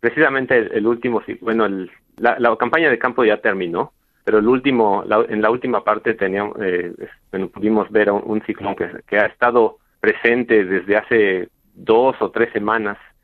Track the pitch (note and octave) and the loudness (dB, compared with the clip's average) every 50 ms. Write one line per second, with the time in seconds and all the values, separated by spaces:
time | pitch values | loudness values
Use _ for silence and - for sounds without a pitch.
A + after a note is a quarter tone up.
0 | - A#2 - D3+ D#3 D3 C3+ C3+ C3 B2 C3+ B2 A2 F#2 - A2+ G#2 A2+ A#2+ A#2 | -2 -2 0 2 0 2 2 0 0 2 2 2 2 0 -2 -2 0 0 0 0
1 | - B2+ A#2+ G#2+ - - G#2 - - A2+ A2 A2+ A2 G2+ G2 F#2+ F#2 F2 - _ | -2 -2 -2 -2 -4 -6 -12 -8 -6 -4 0 0 0 0 -2 -4 -8 -10 -14 _
2 | _ _ _ - A2 A#2+ A2+ - B2 A#2+ A2+ A2 - A#2 - D#3+ E3 D3+ B2+ - | _ _ _ -2 0 0 0 2 2 0 2 0 -2 -2 0 0 2 2 0 0
3 | - B2+ A#2+ - B2 G#2+ G#2+ G#2 - A2+ G2+ F#2+ F#2 F2 E2+ F2+ - - _ _ | -2 -4 0 2 2 2 2 2 0 -2 -2 -2 -4 -4 -4 -4 -6 -6 _ _
4 | _ _ _ _ _ - G#2 G#2+ G#2 A2+ B2+ C3 B2+ C#3+ C3 A#2+ A2+ G#2 G2 G2+ | _ _ _ _ _ 0 2 2 4 4 2 2 2 0 2 2 2 2 2 0
5 | F2 F2 G#2+ G#2+ A#2 - A2+ G#2+ G#2+ G#2+ A#2 B2 - C3 A#2+ G#2 - - G#2+ G#2+ | -2 0 0 0 0 0 -2 0 0 0 0 0 -2 -2 -4 -2 0 0 -2 -2
6 | - A#2+ A2+ - G2+ F#2+ F#2 G2 G#2 G#2 - - G#2+ F#2+ F2+ F2 F2 F2 F2 - | -2 -4 -2 -2 -2 -2 -2 -2 -4 -4 -6 -6 -4 -4 -2 -2 -4 -6 -10 -14
7 | - - - _ _ _ - F#2+ F#2+ F2+ _ - G2 G#2+ A2 G#2+ G2 - - A2 | -16 -18 -18 _ _ _ -8 -8 -8 -8 _ -4 -2 0 0 0 0 0 2 2
8 | G#2+ G2+ G2+ G2+ - - G#2+ G#2+ - - G#2 - G2+ G2 F#2+ - F2+ E2+ E2 - | 2 4 2 -2 -2 -4 -6 -6 -4 -6 -10 -6 -6 -8 -6 -6 -6 -8 -8 -14
9 | - _ - G2+ G#2 F#2 - _ - A#2+ A#2+ A#2+ A2+ G#2+ - _ _ _ _ _ | -12 _ 0 0 0 0 0 _ -2 2 4 4 2 2 0 _ _ _ _ _
10 | - G#2+ G#2 - - A#2 A#2 B2 A#2+ A#2 A#2+ G#2+ G2 F2+ F#2+ F#2+ F2 F#2+ G2+ G#2+ | -2 -2 -2 2 2 0 2 2 0 2 2 2 2 2 -2 -4 -2 0 -2 -2
11 | G#2 - B2 A#2 G#2+ G2+ F#2+ F#2 F2+ - _ _ _ _ _ - F#2+ - A2 A2+ | 0 0 2 2 2 2 0 -2 -4 -8 _ _ _ _ _ -20 -2 2 2 4
12 | B2 C3+ B2+ - A2 F#2+ - A2 A#2 A#2 - G#2+ G#2 G#2 A2 A2+ A2 G2+ G2+ - | 4 2 0 0 -4 -4 0 -2 -2 -2 -2 -4 -2 -2 -2 -2 -2 -4 -8 -10
13 | - - _ _ | -14 -20 _ _